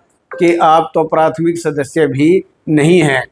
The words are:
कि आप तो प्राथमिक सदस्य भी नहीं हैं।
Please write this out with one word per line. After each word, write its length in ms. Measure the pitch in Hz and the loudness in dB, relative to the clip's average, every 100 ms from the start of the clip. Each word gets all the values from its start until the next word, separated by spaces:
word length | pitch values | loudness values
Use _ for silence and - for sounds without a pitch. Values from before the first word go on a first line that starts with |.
| _ _ - - | _ _ -14 -2
कि 180 | 170 170 | 0 2
आप 340 | 165 160 165 | 2 2 0
तो 100 | 165 | -4
प्राथमिक 540 | 160 160 160 160 170 170 | -2 0 -2 -2 -4 -4
सदस्य 480 | 156 147 131 165 147 | -6 -6 -4 -2 -2
भी 380 | 131 151 190 - _ - | 0 2 0 -2 _ -2
नहीं 320 | 151 151 180 | 0 4 2
हैं। 260 | 151 131 120 | 2 -2 -4